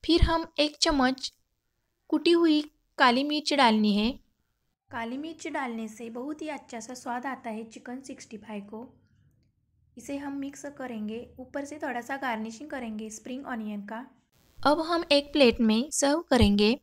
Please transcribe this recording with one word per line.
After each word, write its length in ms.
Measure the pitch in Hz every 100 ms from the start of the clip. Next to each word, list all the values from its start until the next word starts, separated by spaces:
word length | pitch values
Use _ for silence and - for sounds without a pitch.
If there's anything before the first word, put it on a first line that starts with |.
फिर 180 | - 330
हम 240 | 339 330 330 -
एक 180 | 294 -
चम्मच 540 | 339 302 254 262 - _ _ _ _ _ _ _ _
कुटी 220 | 302 311
हुई 280 | 339 339 302 294 _ _ -
काली 260 | 262 240
मिर्च 300 | 285 302 294
डालनी 420 | 285 254 214 214 202
है। 160 | 220 277 _ _ _ _ _ _ _
काली 280 | 247 226 262
मिर्च 300 | 320 320 330
डालने 380 | 302 262 226 220
से 220 | 220 233
बहुत 320 | 233 269 302
ही 60 | 311
अच्छा 300 | 277 - 233
सा 140 | 220
स्वाद 320 | 254 269 240 269
आता 240 | 254 247
है 140 | 220 226
चिकन 360 | 240 - 254
सिक्सटी 360 | 269 262 - 214
फ़ाइव 260 | 208 208
को। 240 | 202 220 254 _ _ _ _ _ _ _ _ _ _ -
इसे 200 | 233 285
हम 160 | 285 277
मिक्स 300 | 277 277 285 285
करेंगे, 500 | 254 226 214 226 240 -
ऊपर 260 | 254 285 277
से 140 | 294
थोड़ा 220 | 302 240
सा 160 | 233 277
गार्निशिंग 520 | 269 220 220 220 302
करेंगे 400 | 285 233 214 220
स्प्रिंग 360 | 214 - 254 285
ऑनियन 400 | 240 214 208 202
का। 200 | 220 262 _ _ _ _ -
अब 220 | 269 302
हम 240 | 320 339 339
एक 200 | 285 285
प्लेट 260 | 302 247 226
में 280 | 220 220 294
सर्व 280 | - 277 302 349
करेंगे। 440 | 254 208 202 208 262